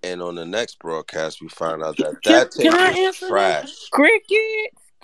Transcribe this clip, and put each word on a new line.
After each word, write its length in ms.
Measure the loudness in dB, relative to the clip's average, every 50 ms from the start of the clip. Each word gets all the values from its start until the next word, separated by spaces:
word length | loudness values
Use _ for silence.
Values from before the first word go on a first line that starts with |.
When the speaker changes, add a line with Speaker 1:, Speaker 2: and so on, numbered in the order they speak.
| -6
Speaker 1:
And 180 | -8 -6 -6
on 140 | -6 -8 -8
the 100 | -8 -8
next 340 | -6 -4 -4 -4 -6 -8 _
broadcast, 600 | -10 -8 -8 -6 -8 -8 -6 -6 -6 -6 -6 -10
we 80 | -18 -18
find 340 | -10 -6 -4 -4 -4 -4 -6
out 140 | -6 -4 -4
that 240 | -4 -4 -4 -4
Speaker 2:
Can, 120 | 2 4 4
Speaker 1:
that 180 | 4 4 2
take 120 | -2 2 2
Speaker 2:
can 120 | 4 4
I 140 | 6 4 2
Speaker 1:
was 100 | 2 2
Speaker 2:
answer 340 | 0 0 -2 -4 -8 -2 0
that? 300 | 2 2 2 0 -2 -4
Speaker 1:
trash. 260 | -8 -14 -18 -16 -4
Speaker 3:
Cricket. 800 | 2 4 6 6 4 4 _ 0 0 0 0 0 -4 -6 -6 -8 _ _ _ _ _ _